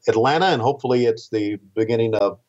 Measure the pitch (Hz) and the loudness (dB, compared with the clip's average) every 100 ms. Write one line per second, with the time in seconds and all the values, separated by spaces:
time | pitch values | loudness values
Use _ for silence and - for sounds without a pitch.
0 | - 110 127 156 185 139 110 - 123 123 | -2 2 2 2 2 2 0 -2 0 0
1 | 120 113 - 110 104 104 - - 110 117 | 0 -2 -4 -4 -4 -6 -8 -4 -2 0
2 | 117 107 98 95 | 0 0 -2 -4